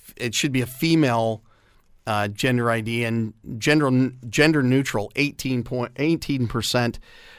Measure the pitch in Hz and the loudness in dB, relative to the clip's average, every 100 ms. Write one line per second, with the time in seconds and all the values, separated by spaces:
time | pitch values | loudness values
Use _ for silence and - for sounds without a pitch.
0 | - - 120 - 151 127 123 - 165 160 | -20 -8 -6 -2 -2 -2 -4 -2 2 4
1 | 139 117 113 110 _ _ _ _ _ - | 4 2 0 -4 _ _ _ _ _ -12
2 | - 104 104 104 131 123 117 113 113 117 | -4 -2 -2 -2 0 2 0 -2 -2 -2
3 | 117 113 110 - - 117 147 151 139 127 | -2 -2 -4 -8 -14 -2 2 4 4 2
4 | 127 127 120 123 151 151 127 135 135 110 | 2 -2 -4 2 4 4 2 2 0 -4
5 | 104 - 147 - 131 123 113 127 117 127 | -4 -4 -4 -4 -4 -4 -4 -6 -6 -2
6 | 151 165 - 139 117 120 - 123 120 - | -2 0 -2 -2 -2 -2 0 0 0 -4
7 | - - - | -14 -20 -20